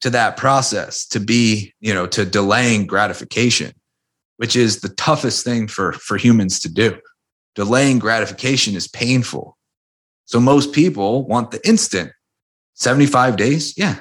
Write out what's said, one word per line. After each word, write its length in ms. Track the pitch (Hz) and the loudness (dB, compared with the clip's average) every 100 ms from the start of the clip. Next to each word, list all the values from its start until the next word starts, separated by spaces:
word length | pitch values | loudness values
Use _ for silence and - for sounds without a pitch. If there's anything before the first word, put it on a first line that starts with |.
to 100 | 127 | -2
that 260 | 120 107 - | 0 0 0
process, 680 | 131 139 - 101 76 - - | 2 2 0 -4 -6 -10 -6
to 140 | 110 | -4
be, 520 | 104 117 113 107 101 _ | 0 2 2 0 -4 _
you 140 | 107 | -4
know, 120 | 95 90 | -2 -2
to 200 | - 95 | -2 -2
delaying 600 | 101 98 113 123 110 92 | 0 2 2 2 0 0
gratification, 880 | 98 104 92 - 107 120 - 71 - _ _ _ _ _ - | 0 -2 -4 -8 -2 0 0 -4 -12 _ _ _ _ _ -10
which 180 | 117 | -2
is 260 | 123 113 - | 2 2 0
the 100 | 98 | -8
toughest 540 | - - 147 131 - | -6 -2 0 -2 -4
thing 220 | 127 120 107 | -4 -4 -4
for, 280 | - 92 | -4 -4
for 240 | - - 98 | -4 -6 0
humans 420 | 120 113 95 92 | 4 4 2 -2
to 80 | 85 | -4
do. 300 | 82 110 - _ _ _ _ _ | -2 -2 -2 _ _ _ _ _
Delaying 460 | - 101 123 139 127 | -6 0 2 4 2
gratification 760 | 104 113 101 98 127 135 110 | 2 0 -2 -4 -2 -2 -2
is 120 | 95 - | -4 -8
painful. 680 | - 120 131 117 - - - _ _ _ _ _ _ _ | -6 0 0 0 -6 -12 -18 _ _ _ _ _ _ _
So 140 | 120 | 2
most 340 | 123 143 143 | 4 4 4
people 520 | 147 175 117 98 127 127 | 2 2 0 -2 -2 -2
want 260 | 117 113 | -4 -4
the 140 | 110 196 | -4 2
instant. 460 | 226 - 95 80 - _ _ _ _ _ | 2 2 -4 -6 -12 _ _ _ _ _
Seventy-five 640 | - 123 135 143 127 127 101 | -6 0 2 4 4 2 2
days? 400 | 110 156 - - | 0 0 -4 -4
Yeah, 200 | 196 113 | -4 -4